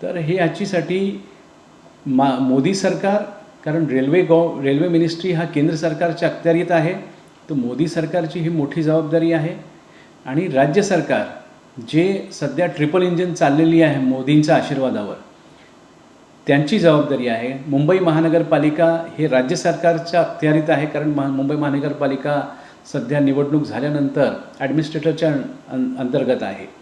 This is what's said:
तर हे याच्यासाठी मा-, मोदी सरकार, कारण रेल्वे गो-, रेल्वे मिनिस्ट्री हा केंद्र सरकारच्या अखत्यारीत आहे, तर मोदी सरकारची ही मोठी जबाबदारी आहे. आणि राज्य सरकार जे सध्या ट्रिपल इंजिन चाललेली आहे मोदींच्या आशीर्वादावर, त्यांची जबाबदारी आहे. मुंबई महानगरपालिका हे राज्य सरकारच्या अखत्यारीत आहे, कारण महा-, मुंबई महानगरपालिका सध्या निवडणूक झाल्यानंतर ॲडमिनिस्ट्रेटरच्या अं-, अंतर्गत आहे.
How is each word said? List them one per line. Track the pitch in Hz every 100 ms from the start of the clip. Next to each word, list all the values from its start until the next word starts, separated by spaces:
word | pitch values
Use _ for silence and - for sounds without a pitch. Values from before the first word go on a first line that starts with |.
तर | 180 180
हे | 156 185
याच्यासाठी | 170 160 202 180 156 185 196 202 - - - - - - - - -
मा-, | 127 139 127
मोदी | 131 131 151
सरकार, | 196 190 170 196 202 208 - - - -
कारण | 156 156
रेल्वे | 127 135 165
गो-, | 170 165 170 123
रेल्वे | 139 139 175
मिनिस्ट्री | 165 165 160 185
हा | 165 165
केंद्र | 147 151 156
सरकारच्या | 165 156 170 160 165
अखत्यारीत | - 170 165 175
आहे, | 175 160 196 - - - - -
तर |
मोदी | 147 120 123 156
सरकारची | 170 160 175 160 180
ही | 160
मोठी | 165 147 -
जबाबदारी | 156 156 151 165 165
आहे. | 165 147 - - - - - - - -
आणि | 139 185
राज्य | 131 147 170
सरकार | 196 180 135 127 - - - - - -
जे | 113 151 180 196 -
सध्या | - 143 135 175
ट्रिपल | - 147 180
इंजिन | 185 170 180
चाललेली | 160 156 143 165 165
आहे | 160 139
मोदींच्या | 131 131 131 151 151 151
आशीर्वादावर, | - 139 131 110 104 - - - - - - - - - - _ - - -
त्यांची | 143 147 214
जबाबदारी | 170 151 135 135 120
आहे. | 113 120 135 139
मुंबई | 139 151 190
महानगरपालिका | 175 156 165 165 151 156 151 151 165 147 131 -
हे | 151
राज्य | 131 127 170
सरकारच्या | 175 156 175 165 151 180
अखत्यारीत | 156 - 151 156 156
आहे, | 147 151
कारण | 147 151
महा-, | 143 139
मुंबई | 135 139 151
महानगरपालिका | 147 139 147 139 139 135 147 147 135 - - - -
सध्या | 147 120 147
निवडणूक | 139 135 143 151
झाल्यानंतर | 147 110 143 147 139 151 127 98 - -
ॲडमिनिस्ट्रेटरच्या | 139 139 156 160 160 147 160 143 - - -
अं-, | 131 127 -
अंतर्गत | 123 135 127 120
आहे. | 107 95 95 -